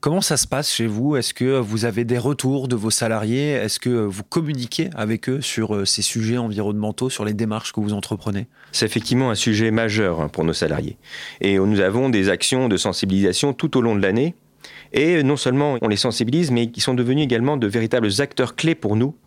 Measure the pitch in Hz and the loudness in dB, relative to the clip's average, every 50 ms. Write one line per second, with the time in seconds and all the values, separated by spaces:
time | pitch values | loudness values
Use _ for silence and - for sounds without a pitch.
0 | - 143 160 190 196 - 156 131 - - - 135 147 - - - 117 113 104 107 | -2 0 0 0 0 0 0 0 0 0 -2 -2 -2 -2 -2 -2 -2 0 0 0
1 | 123 147 151 131 117 - - - 123 131 135 131 120 101 110 110 110 117 98 113 | 0 2 2 0 0 -2 -2 -2 0 2 2 2 0 0 -2 0 0 0 0 0
2 | 120 113 123 120 113 135 147 - - 131 139 139 127 127 123 110 101 110 104 - | 0 0 0 0 0 0 -2 0 0 0 0 0 0 0 -2 0 0 0 0 0
3 | 120 113 113 107 107 107 117 131 143 151 143 127 107 107 - - - 127 123 117 | 0 0 0 0 0 0 0 0 0 0 0 0 -2 -2 -4 -4 -2 0 0 0
4 | 107 101 92 101 104 - - 175 160 147 151 127 120 117 - - 160 - 160 127 | 0 -2 -4 -6 -10 -4 -2 -2 -2 -2 -2 -4 -6 -6 -4 -4 -4 -4 -4 -4
5 | 110 107 113 107 - - 131 143 135 - - - 110 104 107 101 98 95 - - | -2 -2 -2 -2 -2 -4 -4 -4 -4 -4 -4 -2 -2 -2 0 -2 0 0 -2 -2
6 | 101 - - 117 110 110 120 123 117 113 104 101 104 104 104 104 104 107 107 - | -2 -2 -2 -2 -2 0 0 0 -2 -2 -2 -2 -2 -2 -2 -2 -2 -4 -2 -2
7 | 127 131 - - 104 107 107 101 113 107 107 110 - - - 113 104 104 104 101 | -4 -4 -2 -4 -4 -4 -2 -2 -2 -2 -2 -4 -6 -6 -4 -4 -2 -2 -2 -4
8 | 98 - 113 98 - 110 98 98 - - _ - - - - - - 107 - 120 | -4 -6 -6 -6 -4 -4 -4 -4 -6 -8 _ -20 -18 -10 -2 -2 -2 0 0 -2
9 | 101 - 120 123 135 123 110 98 - 117 107 104 113 113 107 117 113 110 104 110 | -2 0 2 2 2 2 0 0 0 2 2 2 2 2 2 2 0 0 0 0
10 | 107 92 85 80 76 76 - - 80 82 80 - 85 78 76 71 73 71 - - | 0 2 0 0 -2 -4 -2 -2 -2 0 0 0 -2 -2 -2 -2 -4 -6 -8 -12
11 | _ - - - - - - - - 101 98 95 95 104 104 98 95 95 101 120 | _ -18 -16 -16 -14 -16 -8 -4 0 2 2 4 4 4 4 4 2 2 2 2
12 | 131 135 120 104 95 98 92 90 - - 131 127 131 120 98 87 - 107 90 - | 0 2 2 2 2 2 2 0 0 0 0 0 2 2 2 0 0 -2 -2 -2
13 | - 95 95 98 98 90 90 - - 143 131 - - 151 - 131 117 117 107 101 | -2 0 2 2 2 2 2 2 0 -2 0 -2 -2 0 2 2 2 2 2 2
14 | 95 95 98 117 139 170 175 - _ _ _ _ - - - - - - - 131 | 2 2 2 2 0 0 -2 -6 _ _ _ _ -20 -20 -20 -20 -16 -4 0 0
15 | 147 165 180 160 143 131 147 135 - 127 127 139 147 147 135 117 - 110 104 - | 2 2 4 4 2 2 2 2 0 0 2 2 2 0 0 0 0 0 0 0
16 | - 127 107 - 120 110 131 165 175 147 123 117 117 117 120 - - - 127 123 | 0 -2 0 -2 -2 0 0 0 2 2 2 2 2 0 -2 -2 -2 0 0 2
17 | 120 120 131 147 156 131 120 113 120 139 151 139 113 101 104 117 113 113 - 123 | 2 2 2 2 2 2 2 2 2 2 2 2 0 0 2 0 0 2 2 2
18 | 110 104 95 104 143 - - - 127 117 - - - 160 165 - - 104 107 110 | 2 2 2 0 0 0 0 0 0 0 -2 -2 0 0 0 0 0 0 2 2
19 | 123 143 - - _ | 2 0 -2 -6 _